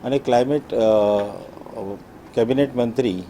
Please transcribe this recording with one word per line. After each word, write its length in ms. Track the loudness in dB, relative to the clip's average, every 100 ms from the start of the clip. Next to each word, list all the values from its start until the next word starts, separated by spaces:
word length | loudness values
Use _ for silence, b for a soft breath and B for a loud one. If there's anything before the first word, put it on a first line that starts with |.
અને 140 | -2 -2
ક્લાઇમેટ, 560 | 2 2 2 -2 -2
અ, 460 | 0 4 4 4 2 0 -8 -16 -18 -16 -12 -12 -12 -16 -20 -6
કેબિનેટ 420 | -2 2 2 2 0
મંત્રી 460 | -2 0 -2 -2 -8